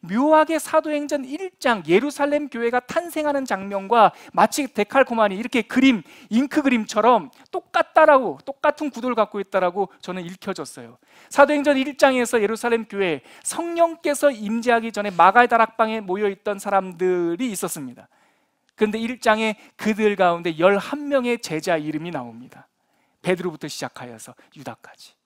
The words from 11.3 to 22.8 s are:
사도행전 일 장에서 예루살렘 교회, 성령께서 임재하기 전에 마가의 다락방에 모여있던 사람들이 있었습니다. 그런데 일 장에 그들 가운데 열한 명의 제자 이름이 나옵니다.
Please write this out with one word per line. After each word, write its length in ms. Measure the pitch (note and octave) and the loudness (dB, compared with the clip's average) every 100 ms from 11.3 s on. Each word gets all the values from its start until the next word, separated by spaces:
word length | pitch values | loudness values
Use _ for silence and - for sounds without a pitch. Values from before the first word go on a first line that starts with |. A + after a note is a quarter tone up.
사도행전 480 | - C#4+ D4 C#4+ C4+ | 4 4 4 2 0
일 180 | C4+ C#4 | -2 4
장에서 460 | C#4 C4 A#3 A#3+ | 4 4 0 0
예루살렘 420 | G3+ A3 A#3+ A#3 | 0 -2 -2 -2
교회, 380 | A3 G3+ F#3 C#3+ _ - | -4 -4 -2 -2 _ -16
성령께서 880 | - - E4+ E4+ E4+ E4 D4+ C#4+ D4 | -10 -8 -6 0 0 0 -4 0 0
임재하기 600 | A3+ G3+ A3+ A#3 A#3 A3+ | 0 -6 -4 0 0 0
전에 180 | G#3 G#3 | -6 -8
마가의 380 | F3 F3 A#3 A#3+ | 4 6 8 6
다락방에 520 | A#3 A3+ - A3 A3 | 4 2 0 -2 -2
모여있던 580 | G3 F#3+ G#3 G3 G#3+ G3+ | -6 -2 -2 -4 -6 -6
사람들이 920 | G3+ G3 F#3+ E3+ F#3 F3+ E3+ F3 B3+ | 0 0 -2 -4 0 0 -2 -2 -4
있었습니다. 580 | G3 F3+ E3 C3 B2 - _ _ _ _ _ _ | -4 -8 -8 -12 -16 -20 _ _ _ _ _ _
그런데 240 | _ G#3+ A3 | _ -4 -2
일 220 | A3+ B3 | -6 -2
장에 360 | A#3 G#3+ A3 G#3 - _ | 0 2 0 -4 -14 _
그들 400 | G#3+ G#3+ G#3+ G3+ | -4 0 0 2
가운데 420 | F3+ E3+ F3 D#3 | 2 2 -4 2
열한 500 | F3+ G3+ - D4 D4 | 2 2 -2 -8 -2
명의 300 | C#4 B3 A#3 | -2 -2 -4
제자 380 | - D#3 D#3 E3 | -6 -8 -2 -2
이름이 340 | D3+ D#3 E3+ | -2 -8 -8
나옵니다. 560 | D#3 A#2+ A2+ B2+ - _ _ | -10 -12 -16 -20 -20 _ _